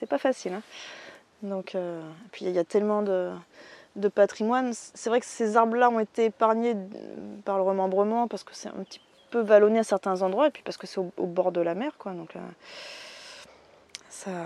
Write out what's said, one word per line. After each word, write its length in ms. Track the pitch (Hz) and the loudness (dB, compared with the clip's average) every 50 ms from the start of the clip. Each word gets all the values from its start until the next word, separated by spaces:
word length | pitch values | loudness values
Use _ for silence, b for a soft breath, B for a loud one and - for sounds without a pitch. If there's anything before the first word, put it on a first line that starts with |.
c'est 80 | - - | -4 -2
pas 80 | 285 | -2
facile, 380 | 285 - 269 254 - - 180 185 | 0 0 0 0 -2 -4 -8 -8
hein. 80 | 214 - B B B B B B B B B B B B B _ - | -8 -10 B B B B B B B B B B B B B _ -12
Donc, 320 | 214 196 196 190 185 - - | -8 -6 -6 -6 -6 -6 -6
euh, 260 | 185 180 175 170 165 | -6 -4 -4 -6 -8
et 280 | 160 160 160 170 233 190 | -10 -14 -16 -18 -20 -18
puis 140 | - - - | -12 -8 -4
il 60 | 185 | -2
y 60 | 180 180 | 0 0
a 60 | 170 | 0
tellement 380 | - - 202 208 208 208 208 | 2 2 2 2 2 2 2
de, 280 | 208 196 185 185 180 180 185 175 - _ B B B B B B B B B | 2 0 0 0 0 -2 -6 -10 -14 _ B B B B B B B B B
de 120 | 202 196 202 | -2 -2 2
patrimoine. 640 | - 208 202 202 - - 214 220 240 262 262 247 | 4 6 4 4 4 0 0 0 2 2 0 -2
C'est 380 | 226 - - - - - - 220 | -4 -6 -12 -18 -12 -6 -2 0
vrai 100 | 226 247 | 0 0
que 60 | - | 0
ces 320 | - - - 233 214 214 233 | -2 -4 -2 0 4 4 4
arbres-là 320 | 233 226 226 247 247 240 | 4 4 4 4 4 4
ont 100 | 233 226 | 4 2
été 240 | 214 - - 240 226 | -2 -2 0 0 0
épargnés 500 | 220 - - 233 220 220 226 233 240 226 196 185 196 214 53 52 - 52 - 196 208 208 208 - | 2 2 2 4 4 4 4 2 0 0 -2 -6 -10 -12 -14 -14 -14 -12 -12 -12 -12 -14 -10 -6
par 140 | 202 196 196 | -2 0 2
le 40 | |
remembrement 640 | 185 190 196 190 190 190 185 196 202 214 226 240 240 | 2 2 2 2 2 2 4 2 2 2 2 0 0
parce 160 | 226 214 190 | -2 -4 -8
que 120 | - - - | -12 -12 -16
c'est 140 | - - - | -14 -14 -12
un 160 | - - 190 | -10 -10 -12
petit 180 | - - - _ _ _ _ _ - | -12 -14 -20 _ _ _ _ _ -4
peu 100 | - 240 | -2 0
vallonné 380 | 220 202 214 208 208 214 220 226 | 4 8 8 10 10 8 6 4
à 60 | 214 | 2
certains 380 | - 208 190 - 196 185 185 | 2 0 0 0 0 -2 0
endroits 240 | 190 185 190 233 302 294 | 0 0 2 4 2 2
et 20 | |
puis 120 | - - | 2 -2
parce 160 | - 190 180 - | -10 -12 -10 -10
que 80 | - | -12
c'est 120 | - - 196 | -8 -6 -4
au, 140 | 185 175 - - | -4 -4 -4 -4
au 80 | - | -4
bord 260 | 180 170 185 175 185 | -2 0 0 0 2
de 80 | 175 175 | 2 2
la 140 | 170 170 170 | 0 0 0
mer, 180 | 190 262 302 - - | -2 -4 -6 -8 -8
quoi. 140 | - 202 | -12 -10
Donc, 240 | 180 170 165 - - | -10 -10 -12 -12 -14
euh, 40 | 175 180 - - _ B B B B B B B B B B B B B B B B B B B B B B B B B _ - - - - | -14 -14 -14 -16 _ B B B B B B B B B B B B B B B B B B B B B B B B B _ -20 -20 -20 -18
ça, 220 | - - - 202 185 175 165 | -18 -14 -10 -8 -8 -8 -8